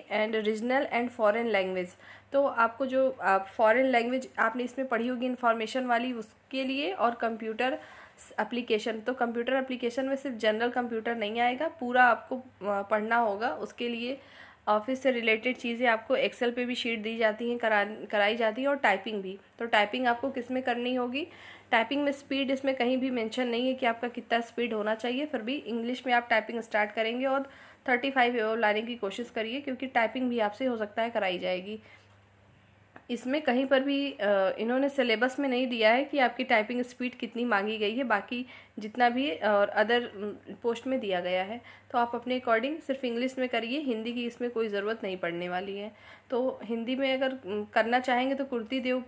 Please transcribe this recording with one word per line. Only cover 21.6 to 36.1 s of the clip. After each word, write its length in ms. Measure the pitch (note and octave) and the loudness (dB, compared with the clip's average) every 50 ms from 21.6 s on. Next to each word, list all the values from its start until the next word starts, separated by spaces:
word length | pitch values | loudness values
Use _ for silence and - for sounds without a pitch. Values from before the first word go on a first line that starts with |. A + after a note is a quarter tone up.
| - - | -4 0
टाइपिंग 320 | B3+ A3+ A3+ - C#4 C#4+ C#4+ | 2 2 2 2 0 0 0
में 80 | C#4+ | 0
स्पीड 400 | C#4 - - - C4+ C4+ C#4 B3 | 0 -2 -4 -4 -2 0 0 0
इसमें 240 | C#4 C4 C#4+ C4+ C4 | 0 0 0 -2 0
कहीं 220 | C4 A#3+ B3 C4 C4 | 2 2 2 2 2
भी 120 | B3+ C4+ | 0 0
मेंशन 380 | B3 A#3+ A3 A3 A3+ B3+ B3+ A#3+ | 0 -2 -2 -2 -2 -2 -2 0
नहीं 200 | A#3 A#3 B3+ C4 | 0 0 0 0
है 60 | B3+ | 0
कि 120 | B3+ B3+ | 2 0
आपका 220 | A#3 A3+ A#3 - A#3+ | 0 0 0 -4 -6
कितना 340 | A#3 A#3+ A3 - A#3 A#3 | -6 -8 -4 0 0 0
स्पीड 320 | A#3 - - - A#3+ A#3 A3 | 0 -2 -4 -4 -2 -2 -2
होना 220 | G#3+ G#3 G#3+ A3 | -2 0 0 -2
चाहिए, 300 | A3+ - A#3+ B3+ C4 D4+ | -2 -2 -2 -2 -2 -2
फिर 160 | D4+ - A#3+ | -4 -4 -4
भी 140 | G#3+ A#3 C4+ | -4 -4 -6
इंग्लिश 480 | D4 - - A#3 A#3 A3+ A#3+ B3+ B3+ - C4 | -6 -6 -6 -6 -4 -4 -4 -4 -4 0 2
में 60 | A#3+ | 2
आप 140 | A#3+ A#3+ - | 2 2 2
टाइपिंग 320 | A#3 A3 G#3+ A#3 A#3 A#3 | 2 2 2 0 -4 -6
स्टार्ट 300 | A3 - - G#3 G#3 G#3 | -6 -2 0 0 0 0
करेंगे 340 | - A#3 A3 A3 A#3 B3 C4 | 0 -2 -2 -2 -2 -2 0
और 240 | C4+ C4 C#4 C4+ - - - - - - - - - | 0 0 0 -2 -4 -10 -18 -20 -20 -20 -10 -2 0
थर्टी 220 | B3 A#3+ C#4 C#4 | 0 0 0 0
फ़ाइव 240 | C4+ C4 A#3+ A#3+ B3 | 2 4 4 4 2
एबव 200 | A#3+ G#3+ A3 A3 | 2 0 0 2
लाने 260 | A#3 A3 G#3 G#3 G#3+ | 2 2 2 2 2
की 140 | A3+ A#3 A#3+ | -2 -4 -6
कोशिश 340 | A#3 G#3 G3 G3 - A#3 - | -4 -4 -4 -4 -6 -8 -8
करिए, 320 | - A#3 A3 A3 A#3+ C#4+ | -6 -6 -6 -4 -6 -6
क्योंकि 260 | C#4+ C#4 B3+ - C4+ C4 | -6 -6 -6 -6 -6 -2
टाइपिंग 420 | - A#3+ A3+ A3 A3 B3+ B3+ B3 | 2 2 2 2 0 -2 -2 0
भी 100 | A#3+ A#3 | 0 2
आपसे 260 | G#3+ G3+ G#3 - C4+ | 0 0 0 0 -2
हो 120 | B3+ A#3+ A3 | -2 0 -2
सकता 240 | G#3+ G#3 - A3+ | -4 -4 -2 -2
है 80 | A3+ A#3 | -2 -2
कराई 300 | A3+ A3 G3+ F#3 F3+ F3+ | 0 0 0 0 0 -2
जाएगी। 400 | F3+ F3+ F#3 F3+ F#3 G3+ G#3+ G#3+ - - - - _ _ - _ _ _ _ _ _ _ _ _ _ _ _ _ _ _ _ - - - | -2 -2 -2 -4 -4 -8 -10 -12 -12 -18 -20 -20 _ _ -20 _ _ _ _ _ _ _ _ _ _ _ _ _ _ _ _ -20 -8 -6
इसमें 320 | B3 A#3 - B3+ C4+ D#4 | -6 -6 -2 -2 -2 0
कहीं 240 | D4+ C4+ A#3+ B3+ C#4 | 0 2 2 2 2
पर 140 | C4+ C#4 C4 | 4 4 4
भी, 320 | C4+ C#4 C#4 C#4 C#4 C#4 | 4 2 0 0 0 -2
अ, 400 | C4+ - G3 G#3 G3+ G3 F#3+ F#3+ - - | -4 -2 2 2 4 4 4 2 0 0
इन्होंने 300 | G#3+ A#3 B3 C4 C#4 C#4 | -2 0 2 2 2 2
सिलेबस 500 | C#4 - B3 A#3+ A3 G#3+ B3 C4 C4 - | 2 0 2 2 2 2 2 0 0 0
में 100 | C#4+ C4+ | -2 0
नहीं 180 | B3 B3 C4 A#3+ | 0 0 0 0
दिया 240 | B3 A#3 G#3+ G#3+ | 0 4 6 6
है 140 | A#3 B3+ D4 | 6 4 2
कि 140 | D4 | 0